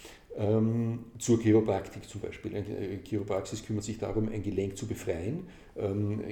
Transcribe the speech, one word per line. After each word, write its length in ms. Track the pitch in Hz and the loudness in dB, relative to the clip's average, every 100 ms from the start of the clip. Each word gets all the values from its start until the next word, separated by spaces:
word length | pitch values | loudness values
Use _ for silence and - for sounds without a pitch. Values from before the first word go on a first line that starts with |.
| - - - - | -20 -20 -12 -2
Ähm, 640 | 104 110 110 117 113 117 - - | 2 4 4 2 0 -2 -8 -6
zur 240 | - 113 | 2 4
Chiropraktik 680 | 110 110 110 95 - - - | 8 8 8 0 -2 -12 -12
zum 140 | 104 | -10
Beispiel. 340 | - - 110 98 | -10 -8 -6 -6
Eine, 120 | 101 | -4
äh, 320 | 101 98 95 | -4 -4 -6
Chiropraxis 640 | - 107 98 95 95 110 - | -4 -4 0 -2 -2 -8 -4
kümmert 180 | 107 104 | -4 -2
sich 120 | 110 | -4
darum, 320 | 98 104 110 | -2 0 0
ein 140 | 110 | -2
Gelenk 340 | 98 95 98 - | -2 0 0 -2
zu 80 | 107 | -6
befreien, 640 | - - 82 92 165 185 - - - | -4 -2 -2 -2 -4 -8 -16 -16 -4
ähm, 460 | 101 101 104 107 - | -2 0 0 -2 -4